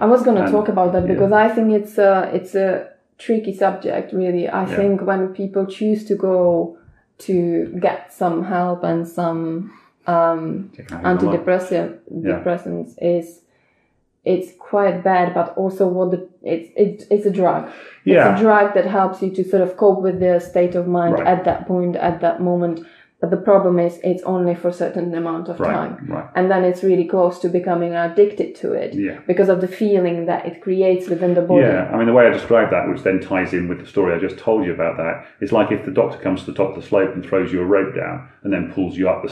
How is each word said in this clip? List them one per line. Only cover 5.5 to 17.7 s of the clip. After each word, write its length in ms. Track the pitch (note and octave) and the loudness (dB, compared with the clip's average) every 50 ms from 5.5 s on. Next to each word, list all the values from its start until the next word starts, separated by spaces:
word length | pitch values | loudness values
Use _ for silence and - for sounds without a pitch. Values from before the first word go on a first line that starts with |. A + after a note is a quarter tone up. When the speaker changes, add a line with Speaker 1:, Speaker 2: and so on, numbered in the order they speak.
| - G3 F#3+ | -2 -4 -4
Speaker 1:
choose 380 | F#3+ - - A3 G#3+ G#3+ G#3+ - | -4 -6 -4 0 0 0 -2 0
to 100 | - G3+ | -4 -2
go 600 | - F#3+ F#3+ F#3 F3+ F3+ F3 E3+ E3+ E3+ - - - _ - _ _ _ _ _ _ | -2 0 0 2 2 4 2 2 2 -2 -4 -8 -16 _ -20 _ _ _ _ _ _
to 480 | - - F#3+ F3+ F3 E3+ E3+ E3 E3+ E3 E3+ F3+ | -6 -2 0 0 0 0 0 -2 -2 -4 -6 -2
get 320 | F3+ F#3 - - - - - | -2 -2 -2 -2 -10 -18 -8
some 300 | - A#3+ - E3+ E3 F#3 | -4 -2 -2 -2 -2 -4
help 400 | F#3+ F#3+ F3 F3+ F3+ F3+ F3 F3 | -4 -2 -2 -2 -2 -2 -4 -2
and 240 | E3+ E3 E3+ E3+ | -2 -2 -2 -4
some, 640 | E3+ - - F3 E3 E3 E3 E3 D#3+ E3 E3+ F#3+ G3 - - _ _ _ _ _ - | -6 -6 -4 -4 -4 -2 -4 -4 -6 -6 -8 -8 -10 -14 -20 _ _ _ _ _ 0
um, 640 | F3 E3+ E3+ E3 E3 E3 D#3+ D#3+ - - G3 - - | 2 2 2 2 0 -2 -4 -6 -8 -8 -10 -12 -16
Speaker 2:
Take 120 | - - - | -20 -18 -16
antidepressant. 560 | - - - F3+ F3+ F3+ F#3+ F3 F3 E3+ - | -14 -4 -2 0 0 2 2 0 0 -2 0
Speaker 1:
antidepressant-, 500 | F3+ F3+ F3+ F#3 - F#3 E3+ E3+ E3+ - - _ - - E3 E3 | 0 0 0 0 -2 -4 -4 -4 -6 -10 -14 _ -14 -12 -6 -4
Speaker 2:
Yeah. 180 | - - E3+ | -4 -4 -2
Speaker 1:
depressants 500 | - F3+ F3 F3 - F3+ F3 F3 E3+ - - - | -2 -4 -4 -4 -6 -8 -8 -8 -8 -12 -12 -4
is, 400 | - F3 F3 E3+ E3 - - _ _ _ _ _ _ _ _ _ _ _ _ _ _ _ _ _ _ | -2 0 0 -2 -4 -8 -16 _ _ _ _ _ _ _ _ _ _ _ _ _ _ _ _ _ _
it's 280 | - F#3 F3+ - - - _ | 0 0 0 -2 -6 -14 _
quite 460 | - - - G#3 G3+ F#3+ F3 F3+ F3 | -10 -4 -2 0 2 0 0 0 0
bad, 300 | F#3+ F#3+ F3+ F3+ F3 F3 | 2 2 2 2 2 0
but 180 | E3+ E3+ - - | -2 -2 -2 -4
also 300 | - F#3+ F#3+ F#3 - G3 | -4 -4 -4 0 0 0
what 240 | F3+ F3+ F#3 F#3 F3+ | 0 2 0 0 0
the, 160 | F#3 F3+ - - _ _ - | -2 -4 -6 -12 _ _ -6
it's, 280 | - E3+ E3 - - _ | -6 -6 -6 -6 -10 _
it's, 280 | - G#3 F3+ - - - - | 2 2 2 0 -6 -2 0
it's 160 | G#3 G3+ - | 0 2 2
a 40 | G3+ | 0
drug. 380 | F3+ G3 F#3 E3 - - - - | 0 2 2 2 2 0 -4 -8